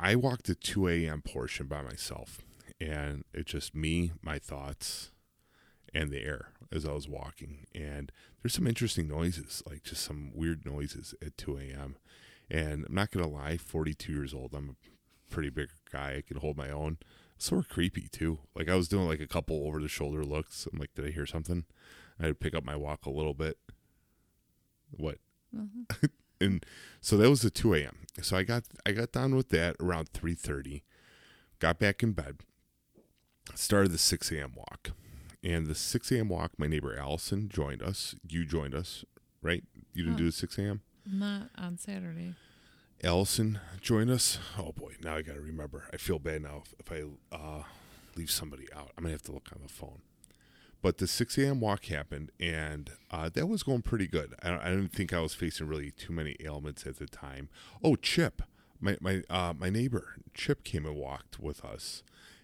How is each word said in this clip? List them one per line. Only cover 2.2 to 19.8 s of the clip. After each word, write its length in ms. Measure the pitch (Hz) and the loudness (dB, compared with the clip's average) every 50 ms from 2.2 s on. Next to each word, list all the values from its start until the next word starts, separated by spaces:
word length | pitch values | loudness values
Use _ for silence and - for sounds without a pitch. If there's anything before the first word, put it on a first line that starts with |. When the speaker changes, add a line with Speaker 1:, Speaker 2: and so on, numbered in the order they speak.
| - - - - - - - - - - - - | -10 -12 -14 -16 -18 -20 -20 -20 -20 -18 -10 -6
Speaker 1:
and 420 | 82 78 76 73 73 73 71 69 - - - | -4 -2 -2 0 0 -2 -2 -4 -6 -6 -6
it's 180 | 82 78 - | -6 -4 -4
just 220 | - 73 - - - | -4 -4 -4 -4 -2
me, 380 | 78 78 78 82 85 87 85 82 - | 0 2 4 4 4 4 2 0 -4
my 160 | - 80 76 | -6 -4 -4
thoughts, 720 | 71 - - 71 69 69 69 - - - - - - - - - _ _ _ _ _ _ _ _ _ _ _ _ _ _ - - | -4 -6 -8 -8 -8 -8 -8 -8 -6 -6 -6 -6 -8 -10 -12 -18 _ _ _ _ _ _ _ _ _ _ _ _ _ _ -4 -2
and 180 | 78 80 71 | 0 0 0
the 100 | 69 67 55 | -2 -4 -4
air 240 | 71 73 62 - - - - - - - | -4 -6 -6 -8 -12 -18 -20 -10 -6 -4
as 120 | 80 73 | -4 -2
I 60 | 76 | -2
was 160 | 73 73 71 | -4 -4 -6
walking. 600 | 76 71 65 65 67 - - - 76 73 71 73 - - | -6 -8 -8 -8 -10 -10 -12 -12 -12 -12 -12 -14 -12 -10
And 380 | 87 78 73 71 71 71 69 - - - - - _ | -8 -6 -6 -6 -6 -8 -10 -12 -16 -20 -20 -8 _
there's 120 | - 120 - | -2 0 2
some 140 | - - | 2 4
interesting 400 | 120 - - 120 110 - 92 82 | 4 4 4 2 0 2 0 0
noises, 560 | 76 73 78 82 87 90 82 73 - - - - | 0 0 0 2 0 0 -2 -6 -10 -10 -10 -10
like, 180 | - 71 73 - | -10 -12 -12 -10
just 200 | - - - - | -8 -6 -6 -6
some 280 | - 80 73 73 69 - | -6 -6 -8 -8 -8 -4
weird 320 | 78 80 82 82 78 - | -2 -2 -2 -2 -4 -6
noises 500 | 69 71 73 73 73 - 73 - - - - - | -6 -4 -4 -4 -4 -6 -8 -12 -12 -12 -10 -10
at 120 | 76 - | -10 -10
two 200 | - - - 69 | -8 -6 -6 -6
A 40 | 69 69 67 65 | -6 -6 -8 -8
M. 220 | 69 69 67 67 - _ - - - - - - - _ - | -8 -8 -10 -10 -14 _ -20 -20 -20 -20 -20 -20 -20 _ -4
And 360 | - 80 78 76 76 73 - | -2 0 0 0 0 -2 -4
I'm 80 | - 73 | 0 0
not 160 | 95 104 107 | 0 2 2
gonna 180 | - 95 85 78 | 2 0 0 0
lie, 260 | 73 73 69 73 82 | -2 -4 -4 -2 -2
forty-two 560 | 82 - - - 82 78 78 76 - - - | -4 -4 -4 -2 0 0 0 -2 -4 -4 -4
years 220 | 76 73 71 67 71 | -4 -2 -4 -4 -6
old, 200 | 65 64 62 69 | -8 -8 -8 -8
I'm 180 | 71 71 69 | -8 -8 -8
a 640 | 64 - - - - _ _ _ _ _ _ - - | -10 -12 -18 -20 -20 _ _ _ _ _ _ -8 -4
pretty 160 | - 76 69 | -4 -4 -2
big 200 | 62 78 71 62 - - _ - | -2 -4 -6 -6 -8 -16 _ -10
guy. 240 | - 67 69 69 67 | -8 -6 -4 -4 -4
I 40 | 71 | -6
can 160 | - - - | -6 -6 -6
hold 200 | 71 71 76 73 | -4 -4 -4 -4
my 120 | 73 69 69 | -4 -4 -4
own. 280 | 71 73 76 78 80 - - - - - - - _ - | -4 -2 -2 -2 -2 -4 -8 -14 -20 -20 -20 -20 _ -6
Sort 200 | - - - 185 | -2 2 2 2
of 100 | - - | 2 0
creepy, 380 | - - 85 98 - - - - | 2 2 4 4 2 0 -6 -8
too. 280 | - - 80 80 80 73 - - - | -4 -2 0 0 0 -2 -6 -8 -6
Like, 160 | - 82 82 | -2 2 4
I 60 | 92 | 4
was 120 | 92 87 | 6 6
doing, 200 | 85 101 98 92 | 4 4 4 4
like, 120 | 82 80 73 | 4 2 0
a 60 | 76 | -2
couple 380 | 65 - 87 78 - 82 76 73 | -2 -2 -2 0 0 0 0 0
over-the-shoulder 580 | 76 76 78 | 0 -2 -2